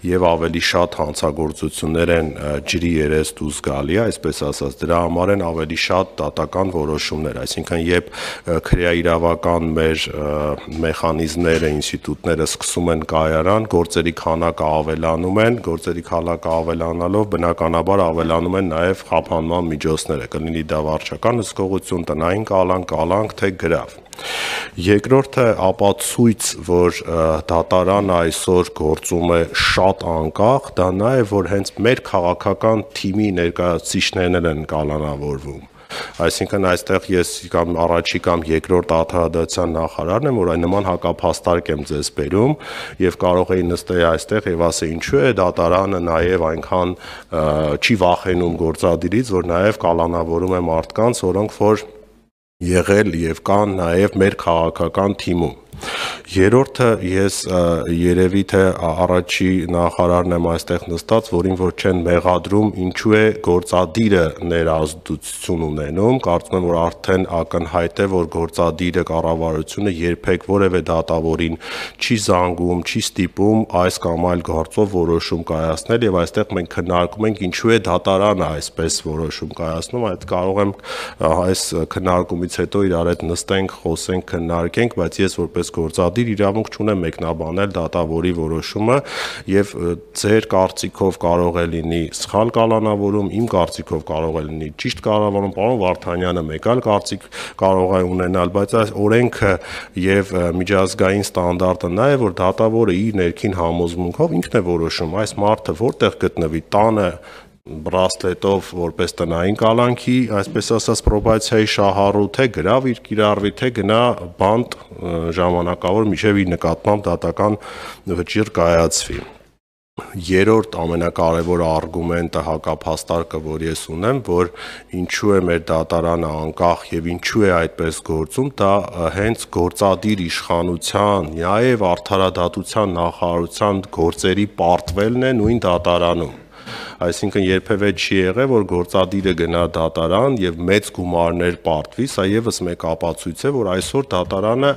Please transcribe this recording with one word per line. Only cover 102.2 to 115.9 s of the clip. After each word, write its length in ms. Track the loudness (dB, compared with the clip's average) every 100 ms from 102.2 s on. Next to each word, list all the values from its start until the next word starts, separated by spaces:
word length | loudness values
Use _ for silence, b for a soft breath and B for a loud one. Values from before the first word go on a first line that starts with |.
որ 140 | 0
դատավորը 640 | 0 0 2 2 4 2 2
իր 240 | 0 0
ներքին 360 | 0 0 -4 0
համոզմունքով 720 | 0 0 -2 -2 -4 0 0 0
ինքն 220 | 0 -2
է 60 | 0
որոշում, 500 | 0 0 -2 -4 -2
այս 200 | -4 0
մարդը 420 | 2 2 0 -2
որտեղ 420 | -2 0 0 2
գտնվի, 460 | -2 0 -2 -4 -2
տանը 420 | 2 4 4 0 -2 B B B B
բրասլետով 1120 | -16 -10 -2 0 0 0 -4 -2 0 0 -2
որպես 420 | -6 -6 -2 -4
տնային 440 | -2 -4 0 0 2
կալանքի, 560 | 2 4 2 0 0 0 2
այսպես 420 | -2 -2 -4 0
ասած, 320 | 0 2 0
պրոբացիայի 640 | 2 2 2 2 2 2 2
շահառու, 640 | 2 2 4 4 4 0
թե 160 | 2 0
գրավ 400 | 0 2 2 2
իր 140 | -4
կիրառվի, 480 | -4 2 2 4 0
թե 160 | 0 -4
գնա 280 | -2 2 4 4 0 -6
բանտ, 440 | 0 2 4 0 -8
ը, 360 | -16 -10 -6 -4 -2
ժամանակավոր, 800 | 2 2 2 0 -2 0